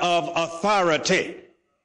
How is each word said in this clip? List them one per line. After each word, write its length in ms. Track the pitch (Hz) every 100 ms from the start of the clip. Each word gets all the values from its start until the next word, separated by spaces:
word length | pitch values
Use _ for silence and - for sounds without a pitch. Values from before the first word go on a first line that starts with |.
of 280 | 175 175 170 170
authority. 1040 | 165 - 202 208 180 151 127 190 - - - _ _ _